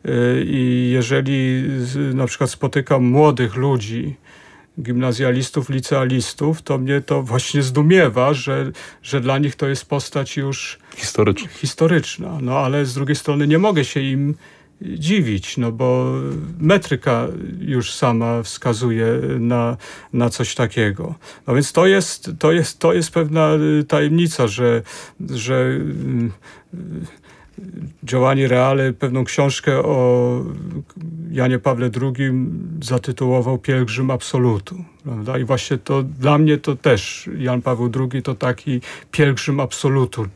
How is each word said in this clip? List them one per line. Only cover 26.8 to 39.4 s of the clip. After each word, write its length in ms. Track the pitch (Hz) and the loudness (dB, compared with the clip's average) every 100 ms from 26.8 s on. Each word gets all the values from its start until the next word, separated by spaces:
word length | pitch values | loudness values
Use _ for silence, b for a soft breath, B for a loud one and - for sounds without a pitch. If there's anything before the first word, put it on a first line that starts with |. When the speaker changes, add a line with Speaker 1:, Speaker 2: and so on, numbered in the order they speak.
| 175 160 165 B B B B - 190 180 - - | -12 -12 -12 B B B B -18 -16 -14 -14 -14
Speaker 1:
Giovanni 420 | 117 127 131 135 131 | -4 2 4 4 4
Reale 460 | 127 131 135 135 | 4 4 2 0
pewną 300 | 120 135 131 | 0 -2 0
książkę 560 | 120 - 139 - - 135 | -2 0 0 0 0 0
o 640 | 156 139 127 123 123 123 131 - - - - - 165 165 170 | 2 2 4 4 2 0 -4 -8 -8 -10 -12 -14 -12 -10 -6
Janie 280 | 151 127 127 | 0 0 2
Pawle 300 | 139 120 127 | 0 0 -2
drugim 720 | 117 135 127 135 127 127 165 - 160 | -2 -4 -2 0 0 -2 -4 -8 -10
zatytułował 760 | 123 127 - 123 127 127 120 127 | -2 -2 -2 -2 2 2 2 -2
Pielgrzym 540 | - 131 120 110 131 | 0 0 0 0 -2
Absolutu, 720 | 127 - 131 123 104 - 180 170 _ | -2 -2 2 2 2 -4 -14 -14 _
prawda? 340 | 147 113 107 131 | -10 -8 -4 -4
I 60 | |
właśnie 340 | 120 127 - 131 | 0 -2 0 -4
to 260 | - 139 | 0 -2
dla 340 | 135 147 131 147 | -2 0 4 6
mnie 200 | 156 147 | 6 4
to 180 | - | 0
też 540 | 135 151 107 - - - 156 | 0 2 2 2 -10 -10 -6
Jan 240 | 127 123 | -2 -2
Paweł 280 | 127 120 120 | -2 0 -2
drugi 320 | 127 127 131 | -2 -2 -2
to 140 | 135 | -4
taki 460 | 113 127 123 - 143 B B - | -2 -2 -2 -4 -4 B B -6
pielgrzym 480 | - 147 131 | 2 4 2